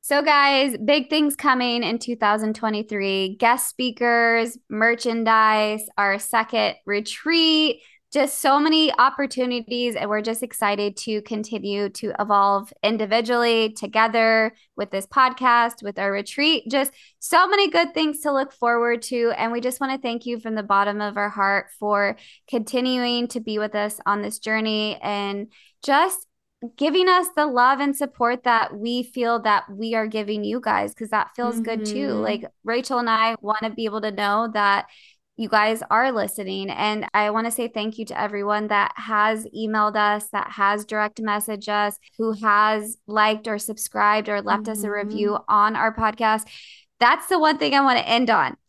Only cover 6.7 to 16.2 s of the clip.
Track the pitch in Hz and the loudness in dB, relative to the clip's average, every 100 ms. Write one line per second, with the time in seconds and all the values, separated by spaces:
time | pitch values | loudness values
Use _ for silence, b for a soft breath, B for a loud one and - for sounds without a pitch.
6.7 | - - 208 214 - 302 330 320 311 311 | -2 -4 -4 -4 -8 -2 2 4 4 2
7.7 | - b b _ 285 285 - 269 277 302 | -2 b b _ 0 0 0 2 4 4
8.7 | 311 311 - 254 269 277 254 247 247 226 | 4 2 4 2 2 -4 -2 -2 -4 -4
9.7 | 240 240 214 214 214 214 226 233 - 208 | -4 -2 -2 -2 -2 -2 -6 -6 -4 -2
10.7 | 202 208 202 - 214 208 214 214 214 208 | 0 -2 -4 -6 -6 -4 -8 -6 -8 -6
11.7 | 202 202 196 214 - 208 202 196 202 214 | -4 -4 -6 -8 -4 2 4 4 2 -2
12.7 | - 208 226 214 226 226 240 240 226 220 | -4 -2 0 0 0 2 2 2 2 0
13.7 | 220 202 220 226 226 226 220 220 b b | -4 -4 2 2 4 4 4 2 b b
14.7 | - 202 196 196 277 254 254 254 240 233 | -10 -6 -6 -2 2 2 2 2 4 2
15.7 | 240 202 196 196 196 | -2 -10 -4 -2 -2